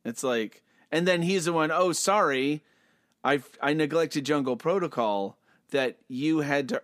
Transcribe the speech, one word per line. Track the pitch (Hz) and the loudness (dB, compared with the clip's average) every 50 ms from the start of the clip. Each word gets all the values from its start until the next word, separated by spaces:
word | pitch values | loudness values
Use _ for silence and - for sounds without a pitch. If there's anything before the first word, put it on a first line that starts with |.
| - | -10
It's | 113 113 - - | -10 -8 -4 -2
like, | 131 120 117 110 101 - _ _ _ _ _ _ _ | -2 0 0 -2 -4 -8 _ _ _ _ _ _ _
and | 147 160 175 | -2 0 2
then | 185 180 170 | 2 2 2
he's | 170 175 196 185 151 | 2 0 0 0 0
the | 175 170 | 0 2
one, | 160 156 156 | 2 2 2
"Oh, | 156 175 180 180 | 2 2 2 2
sorry, | 160 - - 196 196 214 190 147 135 131 135 143 151 156 - _ _ _ _ _ _ _ _ _ _ _ - | 2 0 0 2 4 4 4 2 2 2 0 0 -2 -4 -6 _ _ _ _ _ _ _ _ _ _ _ 0
I, | 127 143 143 - - - - | 0 0 0 -2 -8 -10 -4
I | 139 139 151 | -2 0 0
neglected | 156 156 143 151 165 165 160 - 151 135 | 0 0 0 0 0 0 0 -2 -4 -2
Jungle | 135 151 147 131 131 123 | 0 0 0 0 -2 -2
Protocol | 113 - 160 180 196 175 151 - 127 113 107 101 101 98 104 - _ _ _ _ _ _ _ | -2 -2 -2 -2 0 -2 -4 -2 -2 -2 0 0 -2 -4 -6 -10 _ _ _ _ _ _ _
that | - 139 131 120 - - _ | -2 -2 -2 -2 -4 -8 _
you | - 131 127 143 156 160 156 | -12 -8 -4 -2 0 0 0
had | 147 143 143 143 139 117 | 0 0 0 -2 -2 -2
to | - - | -4 -6